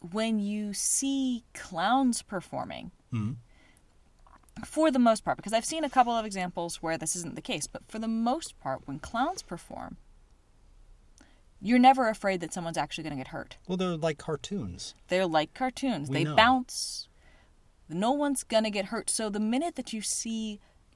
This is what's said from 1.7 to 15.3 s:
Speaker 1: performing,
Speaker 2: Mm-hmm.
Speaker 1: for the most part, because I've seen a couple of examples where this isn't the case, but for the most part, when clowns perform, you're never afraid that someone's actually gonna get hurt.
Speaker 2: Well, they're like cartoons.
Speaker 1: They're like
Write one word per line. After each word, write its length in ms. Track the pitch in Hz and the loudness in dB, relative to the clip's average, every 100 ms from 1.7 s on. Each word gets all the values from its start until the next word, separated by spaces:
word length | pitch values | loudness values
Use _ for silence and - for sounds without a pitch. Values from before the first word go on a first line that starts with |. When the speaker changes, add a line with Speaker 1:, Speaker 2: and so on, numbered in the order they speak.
| 165 185 262 262 233 | -2 2 4 4 2
Speaker 1:
performing, 680 | - 196 - 131 - 65 - - _ | -4 -8 -6 -8 -6 -8 -12 -18 _
Speaker 2:
Mm-hmm. 200 | 113 107 120 - - - _ _ _ _ _ - - - - | -4 -4 -6 -12 -20 -20 _ _ _ _ _ -20 -20 -20 -16
Speaker 1:
for 260 | - - 311 | -6 2 4
the 80 | 262 | 6
most 260 | 240 220 | 6 4
part, 120 | - 131 | 2 -2
because 160 | - | 0
I've 120 | 220 | -2
seen 200 | 226 320 | 0 -2
a 60 | 294 | 2
couple 220 | 269 240 233 | 4 4 2
of 80 | |
examples 520 | 220 196 180 175 170 - | -2 -4 -4 -4 -6 -4
where 200 | 165 160 | -4 -2
this 180 | 160 180 | -2 -4
isn't 180 | 170 | -6
the 60 | - | -8
case, 240 | - 185 - | -6 -6 -6
but 160 | - - | -10 -12
for 100 | 226 | -8
the 100 | 226 | -4
most 500 | 226 233 302 - - | 0 0 0 -4 -10
part, 220 | - - - | -6 -6 -6
when 120 | 139 | -10
clowns 440 | - 226 285 370 | -6 -2 -2 -2
perform, 540 | - 170 - - - - - - - - _ _ - - - - - - - - _ - | -10 -12 -12 -14 -12 -14 -20 -20 -20 -20 _ _ -20 -20 -20 -20 -20 -20 -20 -20 _ -8
you're 160 | 190 247 | 2 8
never 300 | 254 269 233 | 10 8 4
afraid 320 | 220 202 185 | 2 0 0
that 120 | 170 | -2
someone's 260 | - 165 165 | -6 -4 -2
actually 260 | 147 - | -2 -4
gonna 120 | 160 143 | -6 -6
get 120 | 131 | -8
hurt. 280 | 156 - - - | -10 -10 -14 -4
Speaker 2:
Well, 80 | 180 | -2
they're 200 | 185 165 | 0 0
like 220 | 147 - | 0 -2
cartoons. 760 | - 151 - 202 107 87 - - - | -4 -6 -4 -6 -6 -8 -12 -16 -2
Speaker 1:
They're 180 | - | 0
like 260 | 285 | 2